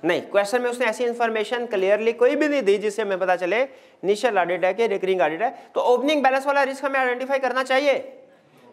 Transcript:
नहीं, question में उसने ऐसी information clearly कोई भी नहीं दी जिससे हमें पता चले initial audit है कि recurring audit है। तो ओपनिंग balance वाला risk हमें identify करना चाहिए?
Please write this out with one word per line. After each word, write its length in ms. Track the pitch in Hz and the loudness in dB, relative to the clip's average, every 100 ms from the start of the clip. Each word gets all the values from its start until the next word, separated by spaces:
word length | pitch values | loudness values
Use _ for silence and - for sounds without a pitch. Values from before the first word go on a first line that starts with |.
नहीं, 180 | 160 165 | 2 0
question 400 | - 196 202 247 | 0 0 2 0
में 80 | 247 | -2
उसने 160 | 240 240 | -2 -2
ऐसी 180 | 220 | 0
information 600 | 240 233 233 220 214 240 233 | -2 0 -2 0 -2 -4 -2
clearly 460 | 208 185 208 226 | 0 2 2 0
कोई 240 | 233 247 285 | 2 2 4
भी 120 | 302 | 2
नहीं 140 | 285 | 2
दी 160 | 196 202 | 2 2
जिससे 240 | 208 208 | 0 -4
हमें 160 | 208 190 | -4 -2
पता 180 | 185 180 | 0 0
चले 260 | 175 214 | 0 0
initial 760 | 262 - - _ 175 214 254 202 | -2 -6 -20 _ -2 0 2 2
audit 260 | 170 180 | 0 0
है 100 | 185 | 0
कि 120 | 196 233 | 2 0
recurring 340 | 196 185 185 | 0 0 2
audit 220 | 160 165 | 0 0
है। 280 | - - - | -4 -4 -8
तो 60 | - | -2
ओपनिंग 420 | 220 247 269 302 | 2 2 2 0
balance 240 | 254 269 269 | 0 -2 0
वाला 160 | 277 | 0
risk 220 | 269 269 | 0 -2
हमें 160 | 285 269 | -4 -2
identify 380 | 262 247 262 277 | -2 -2 -4 -2
करना 240 | 262 247 | -2 -2
चाहिए? 580 | 262 262 285 233 - - - _ _ _ - | 0 0 2 0 -4 -18 -20 _ _ _ -20